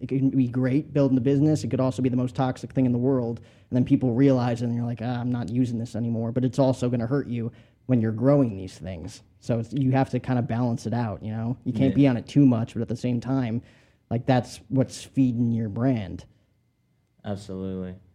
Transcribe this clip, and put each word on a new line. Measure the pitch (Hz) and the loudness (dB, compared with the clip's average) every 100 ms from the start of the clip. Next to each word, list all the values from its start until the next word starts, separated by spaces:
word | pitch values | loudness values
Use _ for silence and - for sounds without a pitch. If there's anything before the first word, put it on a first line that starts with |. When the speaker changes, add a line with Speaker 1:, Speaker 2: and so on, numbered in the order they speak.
Speaker 1:
It | 127 | -4
can | 131 135 | 0 2
be | 135 123 | 2 2
great | 127 127 139 151 | 2 0 0 0
building | 143 135 131 | 2 2 2
the | |
business. | 135 139 156 151 | 2 4 4 2
It | 107 | -2
could | 127 | -2
also | 131 127 | -2 0
be | 127 | 0
the | 127 | 0
most | 123 - | -2 -2
toxic | 127 127 117 | -2 -4 -6
thing | 139 127 | 0 2
in | |
the | 120 | 2
world. | 127 131 117 113 - - - | 2 0 -2 -6 -12 -20 -2
And | 123 | 0
then | |
people | - 139 127 | 4 4 4
realize | 117 139 127 123 117 | 4 4 4 2 -2
it, | 120 | -2
and | |
you're | 117 | -2
like, | 120 117 | -4 -4
"Ah, | 117 123 | -4 -4
I'm | 123 | -2
not | 120 117 | -4 -2
using | 123 123 117 | 0 0 -2
this | 117 104 | -6 -4
anymore." | 117 113 117 | -2 -2 -2
But | 120 | 0
it's | 127 139 | 0 2
also | 131 123 123 | 2 2 0
gonna | 120 113 | -2 -2
hurt | 143 - | -2 -2
you | 120 113 - - _ - | -6 -6 -10 -20 _ 0
when | 123 | 2
you're | 110 | 2
growing | 110 135 143 120 95 | 2 4 4 2 -2
these | 95 - | -10 -12
things. | 90 85 95 - _ _ | -12 -10 -12 -16 _ _
So | - 117 | -4 -2
it's, | 117 | -2
you | 143 131 | -2 0
have | 135 127 | 2 0
to | 123 | -2
kinda | - 123 | -2 -2
balance | 113 117 123 113 110 | -2 -2 -2 -2 -4
it | |
out, | 117 113 92 | -4 -4 -6
you | 107 | -8
know? | 110 117 127 | -6 -6 -6
You | 127 | -4
can't | 113 135 | 0 2
Speaker 2:
Yeah. | 110 | 4
Speaker 1:
be | 139 | 4
on | 117 | 2
it | - | 0
too | 143 135 | 6 6
much, | 113 113 | 4 -2
but | 113 | -6
at | 113 | -6
the | 117 | -4
same | 123 117 | -2 -2
time, | 120 135 117 117 - _ _ _ - | -2 -2 -2 -4 -8 _ _ _ -6
like, | 117 - | -2 2
that's | 127 - - - | 2 0 -12 -4
what's | 131 - - | -2 0 -4
feeding | - 139 127 117 117 | -6 0 2 2 0
your | 113 110 | 0 -2
brand. | 107 135 117 87 87 - _ _ _ _ _ _ _ _ _ | -2 0 0 -4 -10 -14 _ _ _ _ _ _ _ _ _
Speaker 2:
Absolutely. | 104 98 - 95 95 92 92 92 _ | -10 -10 -8 -8 -6 -6 -8 -12 _